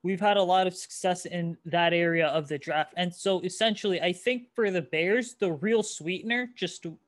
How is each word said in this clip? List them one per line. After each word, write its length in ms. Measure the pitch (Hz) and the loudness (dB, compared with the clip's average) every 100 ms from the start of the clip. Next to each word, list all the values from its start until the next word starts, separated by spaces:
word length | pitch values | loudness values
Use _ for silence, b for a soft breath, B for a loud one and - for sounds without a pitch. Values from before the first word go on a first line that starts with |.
we've 160 | 180 190 | -4 0
had 160 | 208 202 | 2 4
a 80 | |
lot 240 | 180 185 185 | 4 4 2
of 80 | 180 | -2
success 500 | - - 185 180 - | -14 -4 -2 -2 -4
in 320 | 175 170 165 | -4 -4 -6
that 300 | 170 170 170 | -2 2 4
area 340 | 170 170 165 156 | 4 2 4 2
of 220 | 156 147 | 2 -2
the 80 | 147 | -8
draft." 360 | 160 156 151 - | -2 -2 -2 -2
And 180 | 180 175 | -4 -2
so 240 | 196 185 | 0 0
essentially, 600 | 180 - 220 208 208 180 | -2 0 0 2 0 2
I 100 | 175 | 0
think 380 | 180 - 247 247 | 0 -2 -2 -6
for 180 | - 208 | -2 0
the 100 | 185 | 0
Bears, 540 | 143 160 175 226 240 - | -2 0 2 2 -2 -2
the 180 | 190 | -2
real 280 | 156 190 226 | 0 2 2
sweetener 680 | 208 - 156 185 226 240 247 | 0 -6 -6 -6 -2 -4 -4
just 320 | - 175 - 170 160 | -6 -8 -6 -12 -14